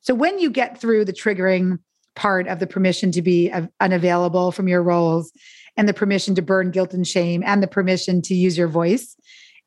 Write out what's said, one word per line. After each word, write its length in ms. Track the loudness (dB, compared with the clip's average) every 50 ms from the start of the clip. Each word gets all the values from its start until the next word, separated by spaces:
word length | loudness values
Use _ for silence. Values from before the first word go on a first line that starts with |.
| -4
So 120 | -4 -2
when 240 | 0 0 -2 0 0
you 100 | -2 -2
get 320 | 0 -2 -4 -4 -6 -8
through 240 | -2 0 0 0 0
the 80 | -2 -4
triggering 680 | -4 -4 -4 -2 0 0 0 2 2 0 0 -2 -4 _ _ _ _ _ _ -14
part 320 | -4 -2 0 0 0 -2
of 140 | -4 -6 -6
the 80 | -6 -6
permission 420 | -2 0 0 0 0 0 -2 -2
to 100 | -2 0
be 320 | 0 2 2 2 2 0 -2
av-, 160 | -4 -8 -8 _ -2
unavailable 720 | 0 0 0 2 2 2 2 2 0 0 0 0 0 -2 -2
from 160 | -2 -2 0
your 160 | 0 2 2
roles, 480 | 2 2 2 2 2 0 -2 -4 -6 _ _ -20 -20 -20 -20 -20 -10 -2
and 120 | 0 0 0
the 40 | 2
permission 440 | 0 0 0 0 0 0 0 0
to 60 | -2 0
burn 280 | 2 2 2 2 0
guilt 240 | 0 -2 -2 -2 -2
and 100 | -4 -4
shame, 380 | -2 0 0 0 0 0 -2 0
and 160 | 2 2 2
the 60 | 2
permission 560 | 0 0 0 2 2 0 0 0 0 0 0 0
to 140 | 0 2
use 200 | 2 2 2 2
your 120 | 2 0 0
voice 480 | 2 0 2 2 0 0 -2 -8 -20 _ _ _ -20 -20 -20 -20 _ -16 _